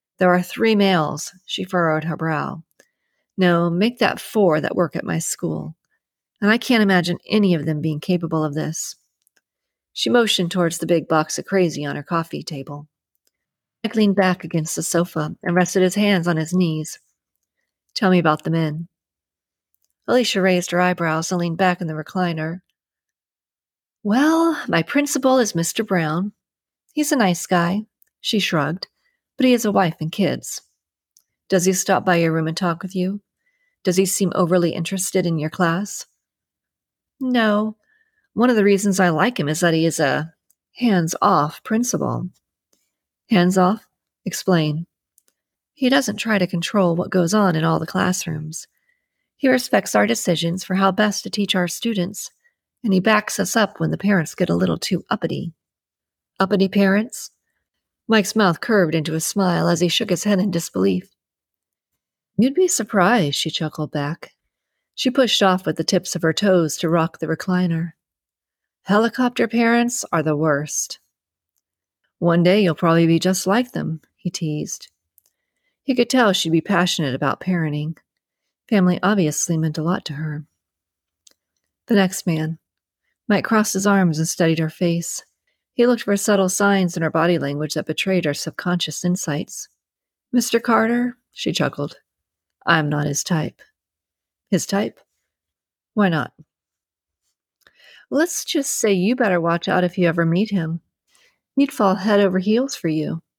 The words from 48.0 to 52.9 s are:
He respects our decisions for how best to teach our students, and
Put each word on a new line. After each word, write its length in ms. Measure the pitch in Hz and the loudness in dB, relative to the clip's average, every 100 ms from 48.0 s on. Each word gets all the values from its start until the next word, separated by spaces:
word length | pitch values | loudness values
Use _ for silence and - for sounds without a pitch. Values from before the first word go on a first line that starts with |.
| 185 185 - 156 156 160 - _ _ _ _ _ _ _ | -2 -2 -4 -8 -8 -12 -18 _ _ _ _ _ _ _
He 120 | 262 | 2
respects 460 | 254 - 208 - | 2 2 -2 0
our 120 | 214 208 | 0 0
decisions 580 | 226 - 160 165 180 | 0 -2 -2 -2 -6
for 100 | - | -4
how 160 | 185 196 | 0 0
best 320 | 190 214 202 | 2 0 -2
to 60 | - | -6
teach 240 | 208 202 | -4 -2
our 140 | 190 175 | -2 -2
students, 640 | - 233 208 175 - - - _ _ _ _ | -4 -4 -2 -4 -6 -14 -18 _ _ _ _
and 100 | 233 | 0